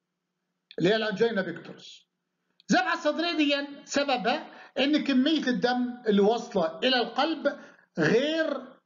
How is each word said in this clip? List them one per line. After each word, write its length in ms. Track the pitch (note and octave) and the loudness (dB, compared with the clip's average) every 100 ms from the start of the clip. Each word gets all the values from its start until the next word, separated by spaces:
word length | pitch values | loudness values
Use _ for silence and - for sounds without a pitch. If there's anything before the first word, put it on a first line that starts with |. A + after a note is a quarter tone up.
| _ _ _ _ _ _ _ - | _ _ _ _ _ _ _ -2
اللي 120 | E3+ | 2
هي 60 | A3 | 2
الأنجينا 460 | G#3+ G3 A#3 A3+ | 0 0 0 0
بيكتورس. 640 | - - - - - - _ _ _ _ _ _ - | -4 -8 -14 -20 -20 -20 _ _ _ _ _ _ 0
الذبحة 240 | D4+ F#4 | 0 2
الصدرية 420 | E4 D4+ D4+ F4 D#4 | -2 -2 0 -2 0
دي 300 | C#4+ C#4+ C#4+ - | 0 0 -4 -12
سببها 680 | - C#4+ C#4 B3 G#3 D#4 - - - - | -6 -4 0 0 0 -4 -6 -20 -12 -2
إن 260 | C#4+ D4+ | 2 2
كمية 420 | - B3+ C#4+ D#4 B3+ | 2 2 2 2 0
الدم 560 | G3 A#3+ B3 A#3+ A#3 A3 | 0 0 0 -2 -4 2
اللي 120 | G3+ | 4
واصلة 580 | G3+ A#3 - F#3+ D#3+ - | 4 2 -2 -2 -2 -2
إلى 180 | B3+ B3+ | 0 0
القلب 640 | A3 - D#4+ C#4+ C#4 - - - _ - | 0 0 -2 0 -2 -4 -16 -20 _ -2
غير 640 | D#3 A3 D4 D#4+ D4+ C4+ - - | 2 2 2 0 -2 -4 -10 -20